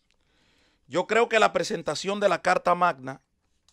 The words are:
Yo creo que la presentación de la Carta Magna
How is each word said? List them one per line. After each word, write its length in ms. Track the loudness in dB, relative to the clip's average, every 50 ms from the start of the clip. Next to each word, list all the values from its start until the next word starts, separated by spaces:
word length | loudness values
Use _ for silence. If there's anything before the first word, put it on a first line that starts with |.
| _ _ _ _ _ _ _ _ _ _ _ _ _ _ _ _ _
Yo 220 | -6 -4 -4 -2 0
creo 200 | 2 2 2 2
que 120 | 2 2
la 140 | 2 2 2
presentación 640 | 0 -2 -2 -6 -6 -4 -6 -6 -4 -4 -6 -2 0
de 100 | 0 0
la 140 | 0 0 0
Carta 320 | 0 0 2 2 0 2
Magna 440 | 2 2 0 0 -2 -8 -14 -14 -14 _ _ _ _ _ _ _ _ _ _